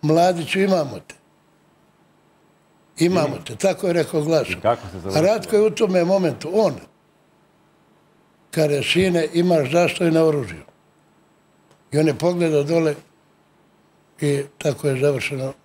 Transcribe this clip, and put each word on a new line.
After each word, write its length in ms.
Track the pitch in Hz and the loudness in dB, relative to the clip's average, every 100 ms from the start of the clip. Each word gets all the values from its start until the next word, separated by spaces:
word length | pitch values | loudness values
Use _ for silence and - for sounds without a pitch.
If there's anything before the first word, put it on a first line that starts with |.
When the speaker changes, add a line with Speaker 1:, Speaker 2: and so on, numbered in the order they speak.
Speaker 1:
„Mladiću, 580 | 151 160 175 175 147 190 | 2 4 4 2 -4 -2
imamo 380 | 196 185 143 107 | 2 0 -2 -8
te. 160 | - - _ _ _ _ _ _ _ _ _ _ _ _ _ _ _ _ _ - | -16 -20 _ _ _ _ _ _ _ _ _ _ _ _ _ _ _ _ _ -2
Imamo 380 | 170 180 147 127 | 0 2 -2 -4
Speaker 2:
I 80 | - | -12
Speaker 1:
te”, 100 | 117 | -2
tako 300 | 196 180 190 | -2 0 -2
je 60 | |
rekao 300 | 170 156 165 | -2 0 -2
glasom. 320 | 151 160 117 | 0 0 0
Speaker 2:
I 60 | 90 | -2
kako 220 | 107 117 | -2 -2
se 160 | 95 92 | -4 -12
završilo? 240 | 90 120 | -4 0
Speaker 1:
A 40 | 175 | 2
Ratko 280 | 220 - 214 | 0 0 2
je 60 | |
u 80 | 214 | 2
tome 340 | 214 220 185 | 0 0 2
momentu, 460 | 170 196 175 131 226 | 2 2 0 -4 -4
on, 200 | 190 202 127 - _ _ _ _ _ _ _ _ _ _ _ _ _ _ _ _ | 0 0 -2 -16 _ _ _ _ _ _ _ _ _ _ _ _ _ _ _ _
kaže, 320 | - 151 143 | -2 0 0
„Sine, 440 | 139 175 190 170 156 | 0 2 2 2 0
imaš 380 | 165 180 165 131 | 0 2 2 2
zastoj 380 | 165 175 - 170 | 2 0 0 0
na 140 | 160 | 4
oružju.” 380 | 160 147 113 82 - _ _ _ _ _ _ _ _ _ _ _ _ | 2 2 -4 -12 -18 _ _ _ _ _ _ _ _ _ _ _ _
I 60 | 143 | 0
on 80 | 156 | 0
je 80 | |
pogledao 480 | 135 165 175 170 151 | 2 -2 0 0 0
dole 320 | 143 165 160 147 - _ _ _ _ _ _ _ _ _ _ _ | 0 0 0 -4 -12 _ _ _ _ _ _ _ _ _ _ _
i 220 | 147 139 139 _ | -2 -2 -4 _
tako 300 | 156 135 147 | -4 -2 -2
je 120 | 131 | 0
završeno 520 | 143 135 - 139 131 139 | 0 0 -4 -6 -8 -10